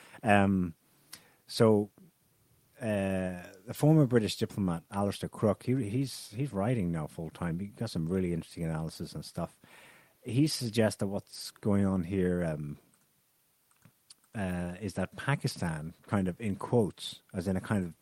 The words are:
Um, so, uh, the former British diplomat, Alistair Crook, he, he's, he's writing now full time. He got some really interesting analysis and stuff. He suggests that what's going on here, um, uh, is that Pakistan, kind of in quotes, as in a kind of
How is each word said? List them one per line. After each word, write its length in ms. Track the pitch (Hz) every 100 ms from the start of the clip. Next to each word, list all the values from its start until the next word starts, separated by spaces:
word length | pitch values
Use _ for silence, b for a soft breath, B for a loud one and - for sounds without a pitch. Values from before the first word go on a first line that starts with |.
| B B
Um, 520 | 113 101 98 95 90 - _ B B B B B -
so, 440 | - 113 107 104 - 90 _ _ _ _ _ _ -
uh, 600 | 113 101 98 95 92 90 - - 117
the 60 |
former 320 | - 147 160 131
British 300 | 120 104 -
diplomat, 460 | 110 - 92 82 -
Alistair 380 | 101 101 - 85
Crook, 320 | - 110 95
he, 240 | - 131 101
he's, 400 | 120 135 - - 107
he's 160 | 143
writing 400 | 95 107 123 87
now 140 | 82 76
full 240 | - 80
time. 280 | - 87 82
He 60 | 101
got 220 | - 113
some 160 | 87 80
really 240 | 95 90
interesting 320 | 85 - -
analysis 500 | 82 80 80 - 82
and 100 | 78
stuff. 320 | - - - - B B B B B _
He 240 | - 117 151
suggests 520 | - 120 110 110 -
that 60 | 101
what's 440 | 101 - - -
going 360 | - 110 101 98
on 180 | 95
here, 400 | 85 95 90 90
um, 340 | 82 78 73 73 _ _ _ _ _ _ _ _ _ _ - _ _ - _
uh, 380 | 113 95 90 87 90
is 140 | 107
that 220 | 92 90 -
Pakistan, 800 | - 143 - - 87 80 78 - -
kind 220 | 104 92
of 120 | 87
in 160 | 113 95
quotes, 640 | - 123 95 - - - _
as 140 | 98 87
in 80 | 92
a 40 |
kind 240 | - 104
of 80 | 87 -